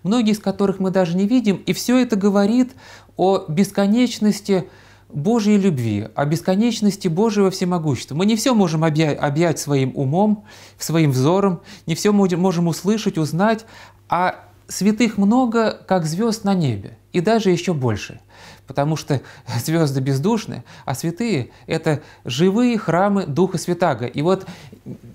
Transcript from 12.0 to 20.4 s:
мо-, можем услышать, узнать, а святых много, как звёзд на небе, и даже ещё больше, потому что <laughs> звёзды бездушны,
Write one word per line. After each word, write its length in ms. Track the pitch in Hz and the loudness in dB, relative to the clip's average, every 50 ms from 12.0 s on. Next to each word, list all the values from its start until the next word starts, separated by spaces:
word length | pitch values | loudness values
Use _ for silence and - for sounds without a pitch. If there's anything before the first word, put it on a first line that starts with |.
| - 208 208 | 0 2 4
мо-, 200 | 202 196 185 180 165 | 4 2 2 2 0
можем 280 | 185 190 175 170 170 | 0 0 0 0 0
услышать, 520 | 170 160 - - 190 220 208 - 202 196 165 | 0 -2 -2 -2 -2 -2 0 -2 -2 -2 -2
узнать, 480 | 156 135 147 165 196 220 226 220 - - - - - - - _ _ - | -2 -2 0 0 0 0 0 -2 -6 -12 -20 -20 -20 -20 -20 _ _ -4
а 280 | 160 170 180 202 - - - - - _ _ - | -2 0 0 0 -2 -6 -12 -20 -20 _ _ -12
святых 500 | - - 185 208 214 214 247 214 226 - | -6 -2 0 0 2 2 0 0 2 2
много, 600 | 196 196 233 254 262 233 214 233 220 214 - - - | 2 2 4 2 2 2 2 0 0 0 -2 -6 -4
как 200 | - 190 185 160 | -2 0 0 0
звёзд 380 | 156 160 180 226 233 214 - - | -2 -2 -2 -2 -2 -2 -2 -2
на 100 | 196 196 | 0 0
небе, 420 | 185 160 127 110 101 98 - - - _ _ | 0 0 0 -2 -4 -8 -12 -18 -20 _ _
и 80 | - 175 | -4 -2
даже 300 | 165 208 226 220 196 190 | 0 2 2 2 2 2
ещё 240 | 180 170 - 190 175 | 0 0 0 -2 -2
больше, 460 | 143 127 117 104 98 - - - - _ _ - - - - - - _ | 0 0 0 -2 -2 -6 -10 -16 -20 _ _ -20 -20 -20 -20 -20 -20 _
потому 300 | - - - 143 151 160 | -8 -4 -2 0 0 -2
что 240 | 143 - - 151 123 - - - - - | -2 -2 -2 -4 -4 -4 -8 -18 -18 -10
<laughs> 160 | - 113 120 | -8 -6 -6
звёзды 380 | - 156 160 170 160 143 135 139 | -4 -2 0 0 0 0 0 -2
бездушны, 640 | 131 139 135 135 143 208 233 214 | -2 -2 -2 0 0 0 0 -2